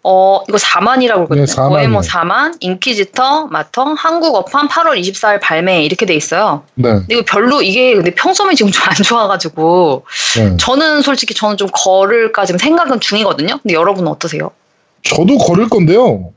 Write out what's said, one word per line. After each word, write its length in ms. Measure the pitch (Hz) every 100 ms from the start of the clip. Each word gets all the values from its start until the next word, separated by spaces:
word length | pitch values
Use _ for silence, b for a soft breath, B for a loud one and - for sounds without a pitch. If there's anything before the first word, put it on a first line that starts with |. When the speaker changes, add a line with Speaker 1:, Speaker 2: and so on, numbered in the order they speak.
Speaker 1:
어, 380 | - 185 190 196 196
이거 100 | 208
사 220 | - 180
만이라고 460 | 208 262 247 202 160
그러거든요. 200 | 143 135
Speaker 2:
네, 60 |
사 100 | -
만이요. 120 | 135
Speaker 1:
워해머 280 | 143 135 196
사 220 | 85 175
만, 300 | 170 214 302 339
인퀴지터, 880 | 185 185 262 214 190 - 262 294 311
마텅, 460 | 156 151 - 269
한국 400 | 302 330 339 320 220
어판 320 | 180 277 294
팔월 280 | - 330 240
이십사일 420 | 180 190 214 202
발매 420 | - 160 180 180
이렇게 220 | 151 180 196
돼 80 |
있어요. 480 | 156 - 165 208 147 - -
Speaker 2:
네. 140 | 123
Speaker 1:
근데 200 | 104 92
이거 80 | 233 -
별로, 360 | 202 240 277
이게 320 | 294 254 254 214
근데 180 | 170
평점이 400 | - 359 381 392
지금 160 | 320 208
좀 140 | 175 -
안 60 |
좋아가지고 1120 | 190 196 233 202 190 165 151 160 180 170 131 - B B 117
Speaker 2:
네. 180 | 104 90
Speaker 1:
저는 440 | 92 269 320 302
솔직히, 320 | 285 269 226
저는 220 | 214 214 202
좀 120 | 196
거를까 760 | - 190 190 196 233 226 220 185
지금 120 | 180
생각은 420 | 247 339 311 240
중이거든요. 580 | - 202 208 139 165 285
근데 120 | 208
여러분은 340 | 160 175 190 170
어떠세요? 420 | 147 165 151 156 _ _ _ _ _
Speaker 2:
저도 360 | - - 175 277
거를 300 | - 180 226
건데요. 640 | 233 160 208 247 104 90